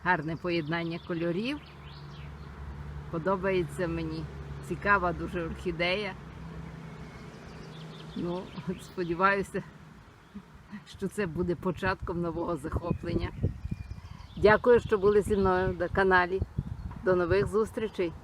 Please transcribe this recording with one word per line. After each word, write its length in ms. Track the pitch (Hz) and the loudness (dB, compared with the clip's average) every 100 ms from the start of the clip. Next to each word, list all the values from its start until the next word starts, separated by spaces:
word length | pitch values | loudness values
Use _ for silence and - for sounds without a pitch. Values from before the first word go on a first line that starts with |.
Гарне 320 | 175 180 151 160 | 4 2 2 -2
поєднання 640 | 180 170 151 170 170 165 - | 0 0 0 -2 -2 -4 -4
кольорів. 500 | 175 170 170 233 294 - - - - - - - - - - - - - - - | -2 0 0 0 -4 -8 -16 -14 -14 -14 -12 -12 -12 -14 -12 -12 -10 -10 -10 -6
Подобається 760 | 165 160 190 185 190 165 143 180 | -2 0 2 2 2 0 0 -2
мені. 360 | 165 165 160 156 - - - - | 0 -2 -4 -8 -10 -10 -10 -6
Цікава 460 | 175 196 202 175 | -4 4 6 4
дуже 320 | 165 165 180 165 | 0 -4 -4 -4
орхідея. 680 | - 185 165 175 190 202 185 - - - - - - - - - - - - - - - - - - - - | -4 -4 0 0 0 -2 -6 -12 -14 -12 -12 -12 -12 -14 -12 -14 -14 -14 -14 -14 -14 -14 -14 -14 -14 -10 -4
Ну, 260 | 175 175 196 - 156 185 | -2 -4 -6 -8 -6 -6
сподіваюся, 840 | - - 175 165 190 196 185 190 - - - - - - - 208 - - - 208 - - | -6 -4 -2 4 6 6 2 -4 -6 -14 -18 -18 -20 -20 -18 -18 -16 -20 -14 -14 -14 -6
що 100 | 190 | -6
це 200 | - 196 | -2 -2
буде 280 | 151 180 165 | 0 0 0
початком 680 | 185 165 190 190 - 175 | 0 0 0 0 -2 -2
нового 360 | 170 160 170 165 | 0 -2 -2 -2
захоплення. 720 | 151 - - - 170 170 180 - - - - - - - - - - - | 0 -2 0 -2 0 0 -2 -2 -2 -2 -6 -6 -8 -12 -12 -16 -14 4
Дякую, 420 | 185 214 240 240 | 6 8 8 6
що 180 | - 214 | 6 4
були 240 | 190 208 | 6 6
зі 160 | 185 208 | 4 4
мною 380 | 190 185 185 180 | 4 4 2 0
на 80 | 175 | 0
каналі. 540 | - 190 185 180 190 - - - - - - | 4 6 6 6 0 -2 -4 -6 -8 -8 -4
До 120 | - 180 | 2 4
нових 320 | 175 190 202 | 6 4 6
зустрічей! 680 | 202 214 - 220 - 175 156 | 2 2 0 -4 -2 -2 -2